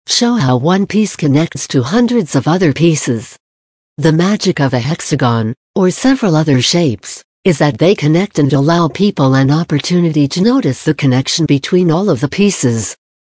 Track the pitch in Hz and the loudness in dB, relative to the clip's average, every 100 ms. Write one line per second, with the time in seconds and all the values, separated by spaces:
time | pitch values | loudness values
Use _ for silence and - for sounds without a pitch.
0 | - - 240 240 135 127 147 190 196 202 | -6 -2 0 2 2 2 2 0 0 0
1 | 208 - 151 139 170 - - 143 123 214 | -2 -2 0 0 0 -6 -4 -2 0 0
2 | 240 240 170 139 151 180 175 131 170 147 | 2 0 -2 -2 0 0 0 2 2 2
3 | - 113 - - _ _ _ _ _ - | -2 -4 -8 -18 _ _ _ _ _ -2
4 | 156 156 180 208 185 156 139 127 120 160 | 0 2 0 0 -2 0 0 -2 -2 -6
5 | - 143 123 117 110 - _ - 185 - | -4 -2 0 0 -2 -6 _ -2 0 0
6 | 262 262 208 156 156 131 - 175 160 104 | 0 0 2 0 2 0 0 0 0 -2
7 | - - - _ 196 160 151 120 165 214 | -8 -16 -18 _ -2 0 0 2 0 2
8 | 147 165 202 - 143 143 143 170 165 135 | 2 0 0 0 0 2 2 2 0 0
9 | 202 190 135 135 135 151 170 147 - 180 | -2 2 2 2 2 0 0 -4 0 0
10 | 170 151 139 175 214 269 180 123 - 147 | 0 0 0 0 0 2 0 -2 -4 -2
11 | 135 127 131 - 156 139 - 180 180 156 | 0 0 0 -2 0 0 0 0 2 2
12 | 208 131 143 - 202 - 131 113 107 - | 0 0 -2 0 0 0 -2 -2 -6 -12
13 | _ _ | _ _